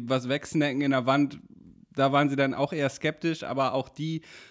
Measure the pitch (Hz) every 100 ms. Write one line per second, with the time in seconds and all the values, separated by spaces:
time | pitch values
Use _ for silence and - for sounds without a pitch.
0 | 120 131 123 147 - 160 147 131 143 131
1 | 120 143 143 - - - - - - -
2 | 135 143 147 139 135 - 143 160 139 -
3 | 151 - 165 160 - 135 127 135 127 -
4 | 160 160 - - -